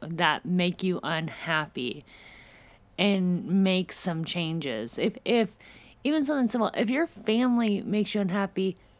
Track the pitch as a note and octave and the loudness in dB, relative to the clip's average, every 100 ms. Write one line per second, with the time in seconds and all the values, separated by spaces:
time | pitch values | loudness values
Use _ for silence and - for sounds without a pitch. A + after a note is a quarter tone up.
0 | - E3 E3+ D3+ - F3+ F3 F3 F#3 F3 | -10 0 2 2 0 2 2 0 -2 -2
1 | C#3+ D#3+ D#3+ - - D#3 D3+ - B2 - | -2 -4 -4 -8 -2 -2 -2 -6 -6 -8
2 | - - - - - - - - - - | -14 -20 -20 -20 -20 -20 -20 -20 -20 0
3 | G3+ G3 F3+ F3+ - F#3+ F#3+ F#3 F3+ - | 2 4 2 0 2 4 4 2 -2 -4
4 | - E3 D#3 F3 E3 D#3+ C#3 A2+ A#2 - | -4 -4 -4 -4 -2 -2 -4 -4 -6 -2
5 | F#3+ - - A#3 A3 - - - - - | -2 -2 0 2 0 -4 -20 -20 -20 -6
6 | B3+ D#4 C#4 D4 A#3+ A#3+ G#3+ - G#3+ C4 | -2 0 0 2 2 2 -2 0 0 0
7 | E4 - - A3 B3+ A#3+ A3+ G3+ - G#3+ | -2 -4 0 2 4 2 2 0 0 -2
8 | G3 G#3+ G3 G3 G3 - F#3+ F3+ - _ | 0 0 0 0 -2 0 -2 -4 -14 _